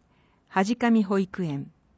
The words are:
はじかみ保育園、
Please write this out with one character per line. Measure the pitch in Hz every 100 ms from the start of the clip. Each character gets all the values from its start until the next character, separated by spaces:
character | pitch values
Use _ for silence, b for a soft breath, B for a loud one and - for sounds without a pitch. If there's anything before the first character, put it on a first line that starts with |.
| _ _ _ _ _
は | -
じ | 196 240
か | 240
み | 226
保 | 196 196
育 | 190 -
園、 | 175 139 139 _ _